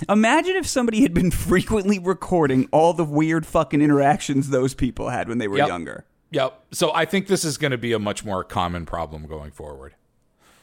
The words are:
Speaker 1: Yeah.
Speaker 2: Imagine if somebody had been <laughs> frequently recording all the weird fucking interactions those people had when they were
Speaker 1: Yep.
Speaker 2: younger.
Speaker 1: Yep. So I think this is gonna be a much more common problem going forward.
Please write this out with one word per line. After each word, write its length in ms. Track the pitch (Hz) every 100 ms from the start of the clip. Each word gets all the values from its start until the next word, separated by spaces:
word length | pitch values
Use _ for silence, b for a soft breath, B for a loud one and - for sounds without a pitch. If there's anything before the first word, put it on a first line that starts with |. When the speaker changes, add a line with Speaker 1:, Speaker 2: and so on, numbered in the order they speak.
| 170
Speaker 1:
Yeah. 60 |
Speaker 2:
Imagine 420 | 214 220 302 349 381
if 100 | 302
somebody 360 | 269 240 214
had 100 | 269
been 160 | 170 180
<laughs> 20 |
frequently 680 | - - 185 - 220 190 202
recording 680 | 175 190 - 180 147 131 -
all 220 | 147 170
the 100 | 165
weird 420 | 160 147 160 160 156
fucking 340 | 170 156 147
interactions 680 | 147 143 139 175 - 135 135
those 240 | 135 131
people 340 | - 131 - 113
had 200 | 120 90
when 100 | 117
they 100 | 107
were 80 | 98
Speaker 1:
Yep. 100 | -
Speaker 2:
younger. 360 | 87 73 53 - _ _
Speaker 1:
Yep. 360 | 147 131 - _
So 200 | - 165
I 100 | 160
think 220 | 160 196 196
this 180 | 185
is 120 | 160 131
gonna 200 | 143 123
be 140 | 120
a 60 | 113
much 260 | 104 98
more 200 | 110 92
common 420 | 87 104 87 87 80
problem 400 | 85 78 78 76
going 240 | 78 76
forward. 440 | - 76 69 67 _ _ _ _ _ b b